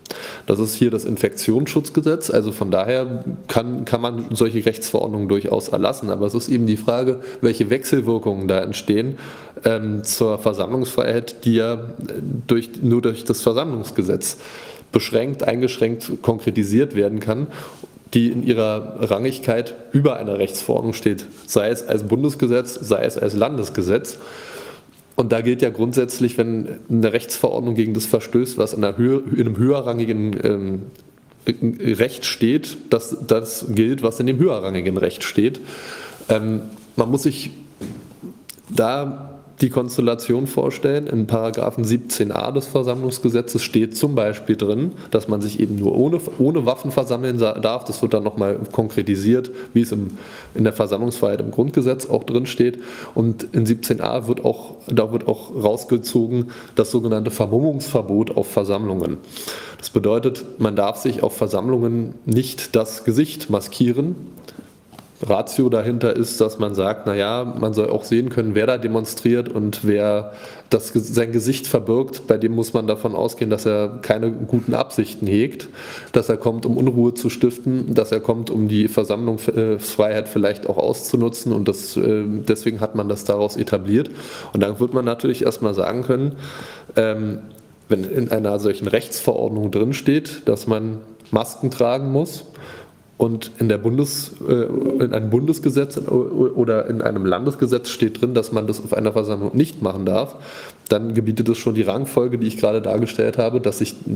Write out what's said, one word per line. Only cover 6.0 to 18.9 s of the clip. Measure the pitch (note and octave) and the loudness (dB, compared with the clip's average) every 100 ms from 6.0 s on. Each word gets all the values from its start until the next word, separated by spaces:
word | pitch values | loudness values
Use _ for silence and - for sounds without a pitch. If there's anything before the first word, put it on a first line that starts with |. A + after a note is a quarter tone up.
| G#2 | -4
Aber | F#2+ | -2
es | G#2 | 0
ist | A#2 - | -2 0
eben | B2 A2+ | 2 2
die | G#2+ | 2
Frage, | A2 A#2+ B2+ B2+ - - | 0 0 2 -2 -6 0
welche | A#2 A2+ G#2+ | 2 2 2
Wechselwirkungen | C3+ - C#3 A2+ A2+ A2 G2 F#2+ | 0 2 2 2 2 0 0 2
da | F#2+ | 0
entstehen, | F#2+ G2 - G#2 B2+ C#3 - - - - A#2 | 0 -2 0 2 2 -4 -12 -18 -18 -2 0
ähm, | A2+ G#2+ G#2 | 0 0 -4
zur | G#2 - A2+ G#2 | -2 0 2 2
Versammlungsfreiheit, | A2 G2+ F#2 C3 B2 - A#2+ A#2 A#2 - | 0 0 0 -2 -2 0 0 0 -4 -4
die | B2 A2+ | 2 4
ja | A2+ A#2 A#2 - - - C#3+ B2+ - | 2 -2 -8 -10 -10 -8 -6 -4 0
durch, | A#2 A#2 - | 0 0 0
nur | B2 A#2+ | 2 4
durch | A#2+ A2 | 2 0
das | - A2+ | -2 0
Versammlungsgesetz | B2 A#2 D#3+ A#2+ G2+ - F#2 F#2+ - - - - - - - | 2 2 0 -4 -4 -2 0 0 -4 -10 -14 -18 -18 -20 0
beschränkt, | A2+ - A#2 B2+ C3+ | 0 2 0 0 -2
eingeschränkt, | A#2 A#2 B2+ - A2+ A#2 - - | -2 0 0 0 -2 -2 -6 -2
konkretisiert | - A2 - G#2 G2+ A2 C#3+ | 0 2 2 0 2 4 4
werden | G#2 G2+ G#2+ | 2 0 0
kann, | G#2 A2+ D3 - - - - - - | -2 -2 -4 -8 -16 -18 -20 -20 0
die | A#2+ A#2 | 2 4
in | A#2+ | 2
ihrer | B2 A2+ G#2+ G#2+ G#2+ | 2 2 2 0 -4